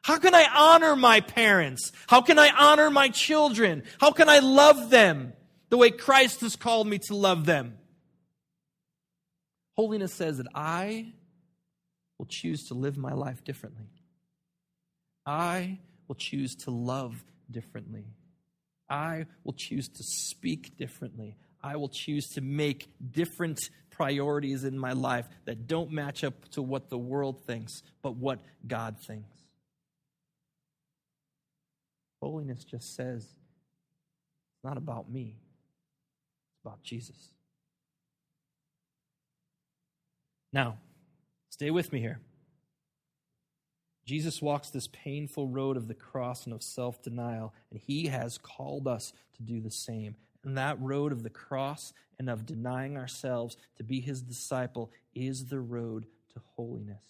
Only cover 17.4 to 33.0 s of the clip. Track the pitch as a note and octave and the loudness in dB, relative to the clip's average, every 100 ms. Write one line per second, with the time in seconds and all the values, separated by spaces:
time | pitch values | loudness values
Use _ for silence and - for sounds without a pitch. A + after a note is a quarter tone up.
17.4 | - A#2 - A2 G#2+ A2 G#2+ - _ _ | -18 -16 -16 -18 -18 -18 -20 -20 _ _
18.4 | _ _ _ _ _ C#3 D#3+ D#3+ D#3+ _ | _ _ _ _ _ -10 -8 -10 -14 _
19.4 | - B2 - C3 C3 - - - - - | -16 -14 -10 -10 -10 -14 -12 -10 -10 -10
20.4 | - D#3 - _ A#2+ - B2+ A2 G#2+ G#2+ | -8 -8 -12 _ -16 -14 -16 -16 -18 -20
21.4 | _ _ C#3 D3 C#3 - - D3 - - | _ _ -14 -10 -10 -10 -8 -8 -8 -10
22.4 | C3+ C#3+ D3 C3+ - _ B2+ D3+ E3+ - | -8 -4 -4 -6 -14 _ -10 -6 -6 -6
23.4 | E3+ D3 - _ _ - C#3 C#3 C#3+ D3 | -8 -8 -12 _ _ -8 -4 -4 -4 -4
24.4 | C#3 C3+ C3+ C3 B2+ C3 B2+ B2 A#2 - | -4 -6 -8 -8 -6 -4 -4 -4 -8 -16
25.4 | - A2+ A#2 D#3+ D#3 D3+ C#3+ C#3+ C#3+ - | -14 -12 -6 -6 -6 -8 -8 -8 -10 -10
26.4 | _ - C3 D#3 - B2 A#2+ C#3 C#3 C3 | _ -10 -8 -8 -8 -10 -8 -6 -6 -10
27.4 | - A#2 A2 - _ _ - A#2+ C3+ A#2+ | -12 -12 -12 -18 _ _ -12 -8 -8 -8
28.4 | - _ A#2 A2+ A2+ G#2+ - G#2+ G#2+ _ | -14 _ -12 -10 -10 -14 -18 -18 -20 _
29.4 | _ _ _ _ _ _ _ _ _ _ | _ _ _ _ _ _ _ _ _ _
30.4 | _ _ _ _ _ _ _ _ _ _ | _ _ _ _ _ _ _ _ _ _
31.4 | _ _ _ _ _ _ _ _ C#3 D#3 | _ _ _ _ _ _ _ _ -12 -12
32.4 | C#3+ A#2+ - A#2+ - - | -12 -16 -16 -18 -16 -14